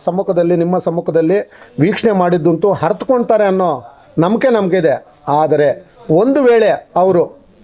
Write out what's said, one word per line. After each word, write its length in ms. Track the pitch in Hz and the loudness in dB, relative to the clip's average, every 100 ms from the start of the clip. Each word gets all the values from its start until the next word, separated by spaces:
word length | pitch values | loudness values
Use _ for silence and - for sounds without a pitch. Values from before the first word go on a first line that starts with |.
ಸಮ್ಮುಖದಲ್ಲಿ, 520 | - 180 196 175 175 175 | -4 -4 -2 0 0 0
ನಿಮ್ಮ 220 | 170 180 | 0 -2
ಸಮ್ಮುಖದಲ್ಲಿ 720 | 175 165 170 160 160 196 202 - - - | -2 -4 -2 0 0 0 -4 -14 -12 -2
ವೀಕ್ಷಣೆ 320 | 160 - 233 | 0 0 0
ಮಾಡಿದ್ದಂತೂ 600 | 196 175 175 156 165 202 | 2 0 0 0 0 0
ಅರ್ಥಕೊಂತಾರೆ 760 | 185 160 202 - 254 233 220 208 | 0 -2 -2 -2 -2 0 0 2
ಅನ್ನೋ 540 | 190 180 135 - - - - | 0 -2 -4 -8 -20 -12 -2
ನಂಬಿಕೆ 300 | 170 220 269 | 0 0 0
ನಮಗಿದೆ. 560 | 226 196 185 160 123 - _ - | 0 0 0 0 -2 -6 _ -4
ಆದರೆ 580 | 147 156 147 147 - - - - | 0 0 0 0 -2 -10 -16 -2
ಒಂದು 320 | 160 262 277 | 0 2 2
ವೇಳೆ 280 | 247 233 214 143 - 175 | 2 2 2 -2 -4 -2
ಅವರು 280 | 185 180 147 - _ _ | 0 2 -2 -6 _ _